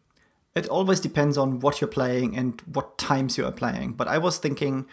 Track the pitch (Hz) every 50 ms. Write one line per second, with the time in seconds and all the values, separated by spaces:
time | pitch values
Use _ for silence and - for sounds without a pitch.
0 | _ _ _ _ _ _ _ _ _ _ - 160 - - 135 175 190 190 190 185
1 | - 156 - 147 147 147 139 143 135 135 131 123 131 143 143 - 147 - - 143
2 | 127 127 123 127 127 117 101 127 127 127 117 - - - - 123 - - - -
3 | - - 143 135 135 127 - - 127 127 127 - 127 120 - 120 - - 113 -
4 | 123 - 127 160 165 180 170 - - 151 139 - 151 139 135 131 131 -